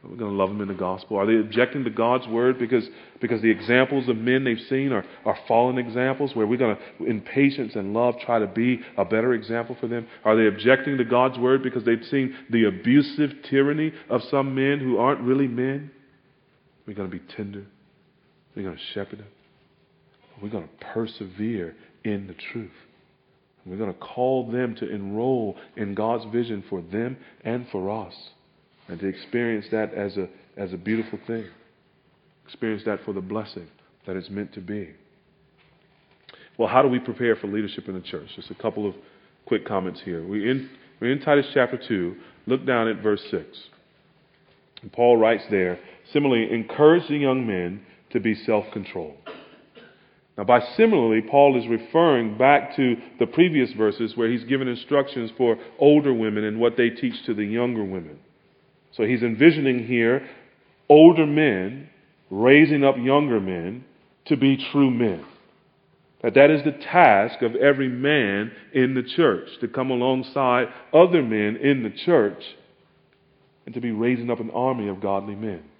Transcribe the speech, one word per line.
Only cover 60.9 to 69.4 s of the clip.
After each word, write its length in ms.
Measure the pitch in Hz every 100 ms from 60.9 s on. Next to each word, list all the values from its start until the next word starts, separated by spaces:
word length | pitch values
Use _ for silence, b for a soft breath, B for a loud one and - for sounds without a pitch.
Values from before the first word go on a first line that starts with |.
| 147 160 160
men 640 | 151 147 151 95 95 135 - _ _ _ _
raising 540 | 95 120 147 156 147
up 140 | 139 131
younger 420 | 123 143 147 113
men 460 | 95 90 85 120 127 _ _ _
to 120 | - 143
be 200 | 135 135 -
true 200 | 143 135
men. 340 | 120 117 85 - - _ _ _ _ _ _ _ _
That 140 | 117
that 160 | 135 143
is 120 | 156
the 80 | 139
task 720 | 143 - 175 151 101 107 -
of 140 | 117
every 340 | 117 139 139 131
man 640 | 123 139 151 104 98 113 B B
in 200 | 135 127
the 100 | 127
church, 460 | 123 - 151 92